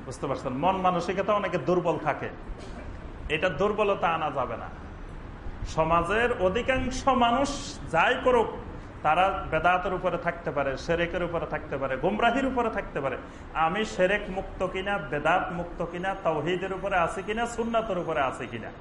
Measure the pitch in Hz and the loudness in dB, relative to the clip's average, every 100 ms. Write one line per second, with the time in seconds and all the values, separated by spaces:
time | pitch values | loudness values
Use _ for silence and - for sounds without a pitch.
0 | - 123 147 127 139 127 175 190 185 175 | -12 -6 -4 -4 -4 0 2 4 2 2
1 | 170 190 190 208 190 170 135 180 165 151 | 0 -2 2 0 0 -2 2 2 2 0
2 | 147 131 127 - - - - - - - | 0 -2 -6 -8 -10 -10 -10 -12 -10 -10
3 | - - - 156 185 147 202 208 202 190 | -12 -10 -2 0 0 2 2 2 2 4
4 | 180 165 151 135 120 110 90 - - - | 2 2 0 -2 -2 -4 -8 -10 -12 -12
5 | - - - - - - - - 160 170 | -12 -12 -12 -10 -10 -6 -4 0 4 4
6 | 165 214 240 165 185 202 247 262 254 - | 4 2 2 4 2 2 2 2 0 0
7 | - 247 233 247 277 - - - - 160 | 2 4 4 4 2 -2 -8 -10 0 4
8 | 202 254 262 240 202 - - - - - | 4 4 4 4 2 -2 -10 -12 -12 -2
9 | 151 160 190 190 - 156 175 180 190 180 | 2 6 4 2 -2 2 4 4 0 0
10 | 175 170 170 170 160 143 139 131 - 170 | 0 0 -2 -4 -2 0 0 -2 0 0
11 | 170 180 175 165 151 151 - 139 131 131 | 2 0 -2 -2 -2 -6 -4 -4 -2 0
12 | 170 214 233 247 262 247 226 208 - 165 | 0 4 2 4 0 0 0 -2 -4 -4
13 | 135 120 - - - - 160 196 214 - | -2 -4 -10 -16 -6 2 2 2 -2 2
14 | 185 202 202 190 190 - 185 190 196 202 | 4 4 -2 -6 -6 -4 -4 -2 -2 -2
15 | 147 147 156 180 - 175 170 - 170 175 | -2 0 4 2 2 -4 -6 -6 -6 -2
16 | 190 190 175 156 156 180 190 185 196 190 | -4 0 0 0 0 0 -2 -4 0 2
17 | 170 202 185 220 233 - 226 226 220 180 | 2 -2 -4 -2 -2 -2 0 0 0 -2
18 | 160 156 131 - 120 117 95 - | 0 2 0 0 -6 -6 -10 -12